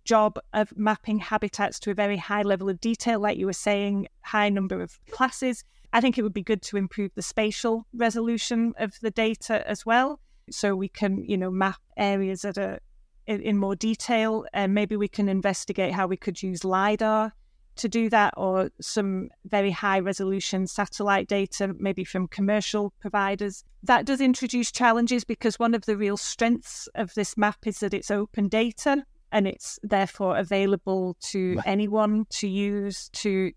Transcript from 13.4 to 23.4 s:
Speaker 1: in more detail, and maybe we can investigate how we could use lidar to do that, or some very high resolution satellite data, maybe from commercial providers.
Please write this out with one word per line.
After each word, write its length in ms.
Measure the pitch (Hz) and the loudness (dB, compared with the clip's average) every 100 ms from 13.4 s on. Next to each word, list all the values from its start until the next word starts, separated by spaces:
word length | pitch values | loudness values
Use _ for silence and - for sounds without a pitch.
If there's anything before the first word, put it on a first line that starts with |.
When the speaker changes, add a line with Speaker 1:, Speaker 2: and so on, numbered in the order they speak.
Speaker 1:
in 140 | - 202 | 0 2
more 160 | 196 196 | 2 0
detail, 680 | 220 220 - 233 220 220 - | -2 -2 0 2 2 0 -4
and 200 | - 196 | -2 2
maybe 220 | 202 208 214 | 2 2 0
we 120 | 202 | -2
can 220 | - 202 | 0 0
investigate 640 | 190 196 185 - 196 185 | 2 0 -2 -4 -2 0
how 140 | 185 185 | 0 -2
we 100 | 185 | -2
could 240 | - 175 | -4 -6
use 240 | 190 180 190 | -6 -4 -2
lidar 680 | 185 202 208 220 214 220 - _ _ _ - | 2 2 2 2 0 0 -6 _ _ _ -6
to 120 | 220 | -2
do 220 | 226 226 | 0 4
that, 240 | 220 202 - | 4 4 2
or 360 | 190 190 185 - | 0 0 0 -4
some 480 | - 220 202 190 - - 196 | -6 -2 0 -2 -6 -12 -2
very 260 | 208 196 | 2 2
high 280 | 175 202 196 | 2 2 2
resolution 680 | 185 185 190 196 - 190 185 | 2 -2 0 -2 -2 -2 -2
satellite 600 | - 202 - 202 196 - | -2 -4 -2 2 2 2
data, 460 | 202 196 - 196 - | 0 0 -2 -4 -2
maybe 260 | 196 190 | -2 -2
from 240 | 185 185 185 | -4 -2 -4
commercial 640 | - 196 208 - 214 202 - | 0 0 2 0 -2 -2 -4
providers. 640 | 202 208 196 196 | -2 0 0 0